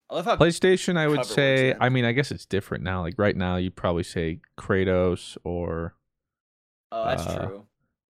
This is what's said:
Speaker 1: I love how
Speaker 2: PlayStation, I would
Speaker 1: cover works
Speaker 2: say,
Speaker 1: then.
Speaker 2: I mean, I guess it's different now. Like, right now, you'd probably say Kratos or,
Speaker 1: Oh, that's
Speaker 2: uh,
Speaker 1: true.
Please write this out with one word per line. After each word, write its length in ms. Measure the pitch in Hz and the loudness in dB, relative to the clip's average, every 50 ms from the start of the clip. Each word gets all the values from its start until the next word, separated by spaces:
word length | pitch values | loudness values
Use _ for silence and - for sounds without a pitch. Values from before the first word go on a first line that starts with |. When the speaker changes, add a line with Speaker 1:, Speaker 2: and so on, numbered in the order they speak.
| _ - | _ -8
Speaker 1:
I 60 | 127 | -8
love 100 | 160 175 | -6 0
how 100 | 233 214 | 0 4
Speaker 2:
PlayStation, 600 | - - 170 170 - - 185 185 175 - - 180 165 | 4 4 4 4 4 4 4 4 4 2 0 0 2
I 100 | 156 147 | 2 2
would 120 | 151 139 | 2 0
Speaker 1:
cover 80 | 123 - | 0 0
works 40 | - | 0
Speaker 2:
say, 340 | 143 139 135 135 131 131 131 | 2 2 4 4 4 4 2
Speaker 1:
then. 60 | - - | 2 4
Speaker 2:
I 80 | 123 127 | 4 4
mean, 160 | 127 127 120 | 4 4 2
I 80 | 117 | 2
guess 180 | 117 135 139 - | 2 0 -2 -2
it's 140 | - 92 - | -4 -10 -8
different 380 | - - 95 - - - - 67 | -4 -4 -4 -2 -4 -8 -6 -4
now. 180 | 90 92 92 | -4 -4 -4
Like, 140 | 85 82 - - | -4 -4 -2 2
right 180 | 101 104 - 92 | 2 2 2 0
now, 180 | 92 90 90 | 0 0 0
you'd 220 | 92 92 92 - - | 0 -2 -4 -6 -4
probably 260 | - 92 87 85 87 | -2 -2 0 0 -2
say 380 | - - 90 82 80 82 80 _ _ - - | -4 -4 -4 -4 -4 -4 -8 _ _ -20 -14
Kratos 800 | - - 104 95 95 95 92 90 92 90 87 - - - - - - | -4 0 0 2 2 2 2 2 2 2 0 -2 -6 -14 -16 -12 -8
or, 500 | 87 87 87 87 85 82 82 85 85 - _ _ _ _ _ _ _ _ _ _ _ _ _ _ _ _ _ _ - | -6 -6 -4 -4 -4 -6 -6 -6 -8 -10 _ _ _ _ _ _ _ _ _ _ _ _ _ _ _ _ _ _ -12
Speaker 1:
Oh, 140 | 113 117 113 | -8 -6 -2
that's 200 | 117 131 - - | -2 -2 -2 -2
Speaker 2:
uh, 200 | - - 92 92 95 | -4 -4 -4 -4 -6
Speaker 1:
true. 180 | 98 101 104 _ _ _ _ _ _ _ _ _ | -8 -10 -16 _ _ _ _ _ _ _ _ _